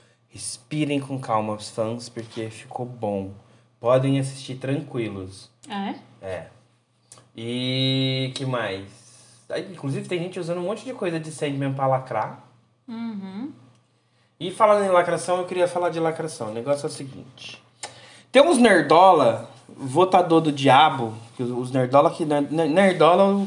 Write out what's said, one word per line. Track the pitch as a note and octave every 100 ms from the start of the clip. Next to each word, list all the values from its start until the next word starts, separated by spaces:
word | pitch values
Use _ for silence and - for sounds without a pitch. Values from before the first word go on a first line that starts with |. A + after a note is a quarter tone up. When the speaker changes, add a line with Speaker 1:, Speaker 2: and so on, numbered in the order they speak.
| _ _ _
Speaker 1:
Respirem | G#2+ - - _ D3+ C#3+ C#3+
com | C3+ C3+
calma, | C3 A2 G#2+
os | G#2 -
fãs, | - A2 A#2+ -
porque | - A2+ - A2
ficou | A2 - - B2
bom. | B2 A2 G2+ G2 G2 _ _ _ _
Podem | A#2 C3 C3+ C#3
assistir | C3+ - -
tranquilos. | B2+ C3 C#3+ D#3+ C3 G#2+ G2 F#2+ F#2+ - _ -
Speaker 2:
Ah, | G3+ G3+
é? | C#4+ - _ F#2+
Speaker 1:
É. | F2+ D#2+ _ _ _ _ _ _ - _ -
E | A#2 B2 B2+ C3 C3 C3 C3+ C3 C3
que | C3 C3+
mais? | B2 G#2+ F#2+ G2+ - _ - _ _ _
Aí, | C3+ F#3
inclusive, | E3+ C#3 D#3 G3+
tem | F3+
gente | F3+ F#3
usando | E3 F3
um |
monte | F3 A3+
de | B3+
coisa | B3 F#3+ E3
de | D#3
Sandman | D#3 D3 C#3 C#3
pra | C3+ C3+
lacrar. | C3 - A2+ A2+ - - _ _ _ -
Speaker 2:
Uhum. | A3+ A#3 G#3 F#3+ F#3+ C#4 - _ _ _ _ _ _ _ _
Speaker 1:
E | F3+
falando | F3+ G#3+ G#3
em | G3
lacração, | F3+ F3 E3 - F3+
eu | F3+
queria | F3+ F3
falar | F3 F3
de | E3
lacração. | E3 D#3+ D#3+ - A2
O |
negócio | A2 A#2+ C#3+ D#3
é |
o |
seguinte. | D3 C3+ G2 - - - - _ _ - - - - _
Tem | -
uns | E4 C#4
nerdola, | A#3 F#3 C#3+ D#3 F#3+ E3+ B2 A2+ - - -
votador | - C3+ C3+ F#3 F#3 F3 E3
do | D#3
diabo, | C#3 C3+ B2+ D#3 C#3+ A#2 A2 - -
que |
os, | A#2+
os | B2 B2+
nerdola | C3 B2+ C#3 D#3+
que... | D#3+
Ner-, | D#3+ D3 C#3+
ner-, | D3+ D#3+
nerdola | D#3+ G3 F3 D#3+ F3+ G3 G3